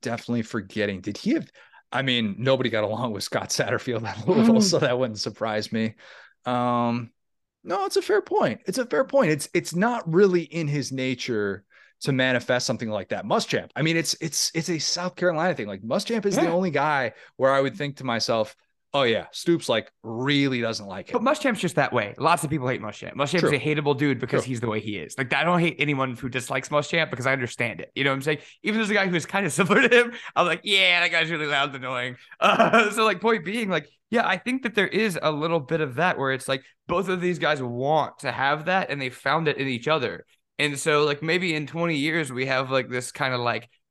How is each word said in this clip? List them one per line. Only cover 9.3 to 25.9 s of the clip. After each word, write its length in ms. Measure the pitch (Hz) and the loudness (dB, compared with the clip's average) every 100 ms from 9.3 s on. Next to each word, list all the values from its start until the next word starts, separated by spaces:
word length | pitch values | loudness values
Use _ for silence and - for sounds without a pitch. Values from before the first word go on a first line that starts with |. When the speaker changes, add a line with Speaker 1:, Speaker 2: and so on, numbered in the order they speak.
Speaker 1:
It's, 180 | 147 - 175 | 2 0 -2
it's 200 | - 170 | 0 0
not 320 | 233 240 160 | 0 0 2
really 320 | 170 202 175 | 6 6 4
in 240 | 156 165 147 | 0 -4 -2
his 240 | 147 131 | -2 -4
nature 720 | 131 131 123 - 110 101 95 _ - - - | -4 -2 -4 -2 -2 -2 -4 _ -20 -20 -8
to 100 | 147 | -2
manifest 560 | 131 127 123 123 123 - | 2 2 2 2 0 0
something 220 | 113 113 | -4 -4
like 200 | 104 92 | -6 -4
that. 160 | 98 104 | -6 0
Muschamp. 460 | 214 - 110 - - | 0 0 -4 -4 -2
I 60 | |
mean, 160 | 160 165 | 0 0
it's, 180 | 156 - | -2 -4
it's, 300 | 160 - - | -4 -4 -2
it's 160 | 165 170 | -4 -4
a 80 | 160 | -4
South 380 | - - 180 - | -2 -4 -6 0
Carolina 400 | 180 156 180 135 | 0 2 0 -2
thing. 100 | 104 | -6
Like, 140 | 98 | -8
Muschamp 460 | 113 175 - 226 202 | -4 -2 -2 -2 0
is 80 | 208 | 2
the 80 | |
Speaker 2:
Yeah. 80 | 330 | 2
Speaker 1:
only 180 | 175 185 | 2 2
guy 440 | 139 151 139 117 - - - | 0 2 0 -2 -6 -14 2
where 140 | 131 | 4
I 80 | 139 | 4
would 160 | 139 107 | 2 -2
think 220 | 143 139 | -8 -6
to 60 | |
myself, 520 | 131 117 - 113 107 - _ _ _ | -4 -2 0 0 0 -6 _ _ _
"Oh 100 | 139 | 0
yeah, 220 | 120 104 80 | 2 0 -2
Stoops, 360 | - 170 165 - | -6 0 0 2
like, 240 | 113 - _ | -2 -2 _
really 580 | 113 113 139 143 139 123 | -10 -4 0 2 2 0
doesn't 240 | 113 104 98 | -2 -4 -8
like 240 | 95 - | -12 -6
him." 120 | 240 | 0
Speaker 2:
But 120 | 262 | 0
Muschamp's 260 | 294 262 220 | 2 0 0
just 160 | 175 151 | 0 0
that 160 | 139 | 2
way. 220 | 123 104 - | 0 -2 0
Lots 260 | 156 170 | 2 2
of 60 | 147 | 2
people 180 | 151 123 | -2 -2
hate 140 | 113 | -4
Muschamp. 340 | 107 - - 123 | -6 -10 -10 -4
Muschamp's 260 | 139 175 | 0 2
Speaker 1:
True. 140 | 131 135 | 2 2
Speaker 2:
a 40 | |
hateable 380 | 147 151 147 127 | 0 0 0 2
dude 220 | 143 120 | 2 0
because 240 | 123 - | 0 -2
Speaker 1:
True. 60 | 127 | -2
Speaker 2:
he's 100 | 120 | -4
the 60 | 117 | -2
way 120 | 107 | -4
he 180 | 104 98 | -4 -8
is. 180 | 73 - | -8 -6
Like, 160 | 123 | -2
I 100 | 143 | 2
don't 160 | 165 175 | 4 4
hate 160 | 170 139 | 2 0
anyone 360 | 147 | 0